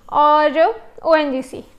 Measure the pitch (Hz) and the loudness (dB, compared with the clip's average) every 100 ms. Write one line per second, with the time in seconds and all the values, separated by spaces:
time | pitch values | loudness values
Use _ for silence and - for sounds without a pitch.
0 | - 285 294 302 302 285 370 453 - - | -6 0 2 2 2 0 0 -2 -14 -8
1 | 320 311 294 262 262 - - | 0 0 0 -6 -10 -16 -18